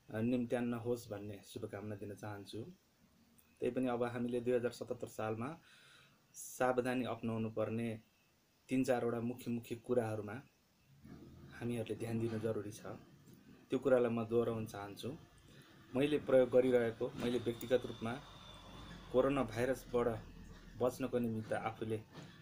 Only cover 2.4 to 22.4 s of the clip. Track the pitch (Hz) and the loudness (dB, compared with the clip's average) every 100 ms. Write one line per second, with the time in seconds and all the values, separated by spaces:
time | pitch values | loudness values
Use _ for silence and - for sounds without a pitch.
2.4 | 98 107 139 185 _ _ _ _ _ _ | -10 -10 -10 -14 _ _ _ _ _ _
3.4 | _ - 123 123 127 120 120 120 120 120 | _ -4 -2 0 0 2 0 -2 -2 0
4.4 | 117 123 117 - 113 123 113 - 110 110 | 2 2 2 -4 -8 -6 -8 -4 -2 -2
5.4 | 120 165 - - - - - _ _ - | -4 -8 -16 -20 -20 -20 -20 _ _ -18
6.4 | - - 127 123 123 127 117 117 117 113 | -10 0 2 4 2 2 0 -2 -2 -2
7.4 | 110 110 107 113 117 110 - _ _ _ | -2 0 -2 0 -2 -6 -10 _ _ _
8.4 | _ _ - 131 131 123 120 117 117 120 | _ _ -2 2 4 4 2 0 -2 -4
9.4 | - 117 117 117 - 123 110 107 104 110 | -4 -4 -4 -8 0 2 2 -2 -4 -8
10.4 | - _ _ _ _ - - - - - | -12 _ _ _ _ -20 -20 -18 -18 -18
11.4 | - - 120 120 110 110 113 113 113 110 | -18 -8 -4 -2 -4 -4 -2 -2 0 0
12.4 | 113 107 104 104 95 113 - - - - | -2 -2 -4 -8 -10 -12 -14 -20 -20 -20
13.4 | - - - 135 135 127 120 117 110 117 | -20 -20 -2 0 6 6 6 2 2 4
14.4 | 117 113 110 101 101 98 107 160 - - | 4 0 -4 -6 -10 -8 -8 -10 -14 -20
15.4 | - - - - - 123 147 147 - 131 | -20 -20 -20 -20 -4 2 4 2 6 8
16.4 | 123 123 131 123 117 110 127 139 120 123 | 10 8 8 6 4 0 -4 -2 0 0
17.4 | 110 117 117 123 113 113 113 127 - - | 0 -4 2 2 2 -6 -4 -6 -8 -18
18.4 | - - - - - - - 120 135 139 | -18 -18 -18 -16 -14 -16 -2 2 4 4
19.4 | 120 110 123 127 - 123 120 110 - - | 0 0 0 0 0 2 2 0 -6 -16
20.4 | - - - 113 120 123 131 123 120 110 | -16 -16 -12 0 0 0 -2 0 0 -2
21.4 | 110 107 110 113 110 110 - - - - | -2 -2 -2 -4 -4 -4 -6 -18 -18 -18